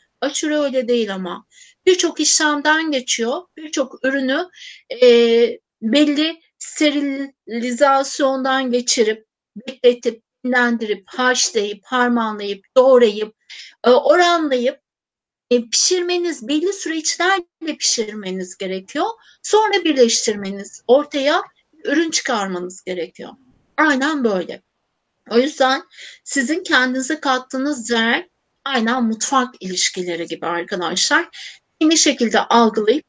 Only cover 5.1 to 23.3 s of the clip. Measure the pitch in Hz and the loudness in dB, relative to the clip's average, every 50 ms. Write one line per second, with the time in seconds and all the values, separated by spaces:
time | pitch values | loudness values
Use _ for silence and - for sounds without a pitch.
5.1 | 233 233 233 233 233 233 240 220 233 - _ _ _ _ 220 226 226 285 302 294 | 8 8 6 6 6 4 4 2 0 -8 _ _ _ _ -4 0 4 4 4 4
6.1 | 294 285 311 320 330 330 _ _ _ _ - - - - 311 294 285 294 285 277 | 2 0 0 -2 -2 -8 _ _ _ _ -16 -14 -4 0 0 0 2 0 -2 -2
7.1 | 269 269 277 277 _ _ _ - 220 240 233 254 247 233 294 269 269 269 269 - | -4 -6 -8 -10 _ _ _ -10 -8 -6 -4 -4 0 2 4 4 4 2 0 -2
8.1 | - - 294 262 269 262 262 269 262 262 262 254 240 247 247 - - 262 220 214 | -2 0 0 0 0 0 -2 -2 0 0 0 0 0 0 0 0 0 2 2 0
9.1 | 220 - _ _ _ _ _ _ _ 208 - - - - - 247 247 247 - 247 | 0 -4 _ _ _ _ _ _ _ -14 -14 -14 -12 2 4 4 4 4 -2 -6
10.1 | 220 - _ _ _ _ _ 247 247 247 240 240 233 226 226 208 202 196 196 _ | -6 -6 _ _ _ _ _ -2 0 2 2 2 0 -2 -2 -4 -6 -6 -8 _
11.1 | - - 254 247 254 240 - - - 220 202 208 208 196 _ - 254 254 240 247 | -6 -2 0 0 2 0 -2 -2 -2 -2 -4 -4 -6 -10 _ -4 -2 0 0 2
12.1 | 240 240 226 214 214 208 202 202 202 196 _ _ _ 262 247 262 262 247 240 214 | 2 0 0 -2 -4 -6 -8 -8 -8 -10 _ _ _ 4 6 8 8 8 6 4
13.1 | 202 214 214 220 _ _ _ _ - - - - _ _ - 233 247 - - 254 | 2 -2 -6 -8 _ _ _ _ -20 -20 -20 -20 _ _ 2 4 4 4 6 4
14.1 | 311 359 359 349 349 339 320 294 269 247 240 254 294 - _ _ _ _ _ _ | 4 6 6 4 4 2 0 0 -2 0 0 -2 -4 -4 _ _ _ _ _ _
15.1 | _ _ _ _ _ _ _ _ 240 247 233 226 - - - - 359 359 349 349 | _ _ _ _ _ _ _ _ 0 0 0 0 -2 0 0 2 0 0 -2 -2
16.1 | 359 349 349 349 294 - 226 220 294 311 330 392 392 - - 311 320 320 311 - | -2 -2 -2 -4 -6 -6 -6 -4 -2 -2 -2 -2 -4 -4 -8 -8 -8 -4 -4 -6
17.1 | - - 339 370 392 381 349 _ _ _ 320 302 294 - - - - - 220 214 | -4 -2 0 0 0 0 -2 _ _ _ -10 -10 -8 -4 -2 -2 -2 -2 -4 -6
18.1 | 208 214 202 185 190 190 180 185 - _ 196 190 190 190 190 - - 294 359 440 | -8 -10 -8 -8 -6 -6 -8 -10 -10 _ -8 -8 -8 -8 -10 -8 -4 -4 -4 -4
19.1 | 453 - _ _ _ _ _ - - 427 440 415 403 392 339 330 294 262 240 233 | -4 -10 _ _ _ _ _ 0 2 2 2 2 0 0 0 0 4 4 4 4
20.1 | 226 - - - 208 202 196 190 196 196 202 - - - _ - 240 285 285 294 | 4 0 -2 -2 -4 -4 -6 -8 -10 -10 -12 -16 -18 -16 _ 2 4 4 4 0
21.1 | - 285 269 285 320 370 392 - _ _ _ _ _ _ - - 285 302 339 330 | -4 -2 0 0 0 0 -2 -6 _ _ _ _ _ _ -4 -2 0 0 0 0
22.1 | - - - - 247 - 196 190 185 180 180 180 185 - _ - 185 180 160 - | -2 -4 -4 -2 -4 -4 -2 -4 -6 -8 -8 -10 -12 -14 _ -10 -8 -8 -8 -10
23.1 | _ - - - | _ -18 -18 -18